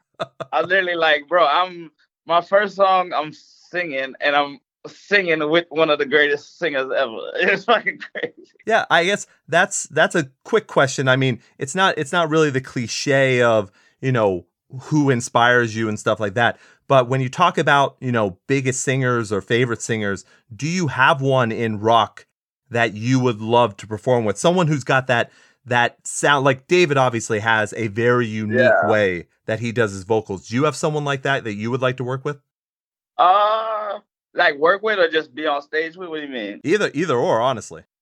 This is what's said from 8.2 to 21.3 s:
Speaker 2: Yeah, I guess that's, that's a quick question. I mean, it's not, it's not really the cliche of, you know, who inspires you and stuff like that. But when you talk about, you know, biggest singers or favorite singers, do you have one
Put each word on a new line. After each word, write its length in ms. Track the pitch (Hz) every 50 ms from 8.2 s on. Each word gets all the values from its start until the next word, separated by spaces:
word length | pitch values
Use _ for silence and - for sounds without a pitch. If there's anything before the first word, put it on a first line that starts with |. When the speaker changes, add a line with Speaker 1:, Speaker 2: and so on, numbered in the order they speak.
| - - - _ - _ _ _ -
Speaker 2:
Yeah, 180 | 208 220 196 - -
I 140 | 151 170 170
guess 220 | 185 202 196 - _ _ _ _ -
that's, 360 | 151 170 196 196 - - -
that's 300 | - 147 151 175 190 -
a 160 | 175 143 131 _ _ -
quick 220 | - 233 208 -
question. 420 | - - 165 139 131 - - 135 131
I 80 | 127
mean, 240 | 131 135 131 117 127 _ _ _ -
it's 160 | 139 135 -
not, 220 | 185 190 185 -
it's 160 | - 147 143
not 160 | 185 175 165 151
really 220 | 156 160 156 147
the 100 | 131 131
cliche 800 | 131 - - 131 117 107 - - - 147 135 135 135 131 127 123
of, 280 | 120 117 113 110 98 - _ _ _ _ _ -
you 100 | 131 135
know, 320 | 127 117 107 98 92 87 - _ _ _ _ _ 135 131 -
who 260 | - 156 151 143 135
inspires 640 | 127 120 - - - 120 120 123 123 123 120 113 107
you 120 | 113 110 107
and 100 | 107 -
stuff 180 | - 117 107 113
like 140 | 110 101 95
that. 240 | 120 117 110 - _ _ - _ _ _ -
But 200 | 139 131 123 120
when 120 | 131 131
you 80 | 131 127
talk 300 | - - 180 180 175 175
about, 380 | 147 151 143 143 139 127 - -
you 100 | 131 127
know, 260 | 123 117 107 98 90 _ _ -
biggest 340 | 135 139 131 135 127 -
singers 480 | - 143 131 131 131 123 123 117 113 101
or 80 | 107 95
favorite 400 | - - 120 117 127 120 113 -
singers, 420 | - - 117 110 104 101 98 92 - _ _ _ _ - 107
do 120 | 98 139
you 200 | 160 175 185 170 131
have 320 | - 127 131 147 160 135
one 320 | 131 135